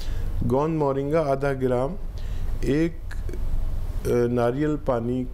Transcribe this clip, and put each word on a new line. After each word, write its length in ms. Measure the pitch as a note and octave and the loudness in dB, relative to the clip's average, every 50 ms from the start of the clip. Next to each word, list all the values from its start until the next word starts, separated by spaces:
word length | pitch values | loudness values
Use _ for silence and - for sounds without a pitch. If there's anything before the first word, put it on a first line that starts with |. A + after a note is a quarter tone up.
| - - - - - - - - - | -2 -2 0 0 0 0 0 0 2
गोंद 360 | A#2+ A#2 C3+ D3 D#3+ E3 D#3 | 2 2 2 2 2 0 2
मोरिंगा 420 | D3 C#3 C3+ C3+ C#3 C#3+ D3+ E3 | 2 2 2 0 0 0 2 2
आधा 320 | D#3 C#3 C#3 C3+ C#3 C#3 C#3 | 2 2 0 0 0 0 0
ग्राम 380 | C3 B2+ B2+ B2+ A#2+ C3 C#3+ F3+ - - - - - - - - - - - - - - | 0 0 2 2 2 0 -2 -2 -4 -6 -6 -4 -4 -4 -4 -2 -2 0 0 0 0 0
एक, 340 | A#2+ C3+ D#3 D#3+ E3+ - - - | 2 2 2 2 0 -2 -6 -8
अ, 1040 | - - - - - - - - - - - - - - - - - - - - B2+ | -6 -6 -4 -4 -4 -2 -2 0 0 2 2 2 2 0 0 -2 -2 -2 -2 0 0
नारियल 680 | A#2+ A#2+ A#2+ A#2 A#2+ B2 A#2 A#2+ B2 C#3 D3+ D3+ D3+ | 2 2 2 2 2 2 2 2 2 0 0 0 0
पानी 480 | D3 - C3+ B2+ A#2 A2+ A#2+ B2+ B2+ B2+ - | -2 0 -2 -2 0 0 -2 -2 -2 -4 -4